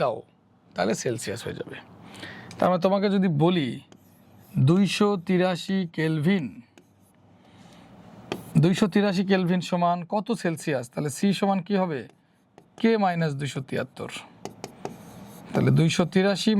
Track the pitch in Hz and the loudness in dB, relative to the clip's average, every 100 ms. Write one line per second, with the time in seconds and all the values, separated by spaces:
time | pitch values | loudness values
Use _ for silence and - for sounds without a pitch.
0 | 143 117 - _ _ _ _ - 185 202 | -2 -4 -10 _ _ _ _ -4 -2 -2
1 | - 113 - 98 - - - - - - | -4 -6 -6 -8 -8 -10 -12 -14 -18 -20
2 | - - - - - - 180 180 190 196 | -20 -18 -16 -16 -18 0 2 2 2 2
3 | 202 196 190 147 160 180 131 - - - | 2 2 2 2 2 2 -2 -6 -12 -20
4 | _ _ _ - - - 131 180 190 - | _ _ _ -20 -8 2 4 4 4 2
5 | 208 202 160 180 180 170 - 190 180 - | 0 0 0 2 2 -2 -2 -2 -2 -2
6 | 160 160 147 196 127 - - - _ _ | -2 0 2 0 -2 -10 -20 -20 _ _
7 | _ _ _ _ _ - - - - - | _ _ _ _ _ -20 -20 -20 -20 -20
8 | - - - - - - 156 190 208 202 | -20 -20 -10 -10 0 2 4 4 2 2
9 | 202 185 190 190 180 185 - 180 175 175 | 2 0 2 2 2 0 0 0 0 0
10 | 170 208 196 226 180 160 - 135 127 - | -2 -6 -4 -4 -2 -4 -2 -4 -4 -6
11 | 151 - 196 185 202 196 170 202 185 143 | -6 0 0 2 0 0 0 0 0 -4
12 | 107 _ _ _ _ - _ - 226 226 | -10 _ _ _ _ -20 _ -2 2 4
13 | 196 170 160 139 143 143 131 131 120 - | 2 2 -2 -2 -6 -6 -6 -6 -6 -8
14 | - - - - - - - - - - | -12 -12 -16 -18 -18 -16 -18 -14 -16 -16
15 | - - - - - - 127 135 160 - | -18 -20 -20 -20 -6 0 2 4 4 2
16 | 175 190 190 190 - 214 | 0 2 2 2 0 2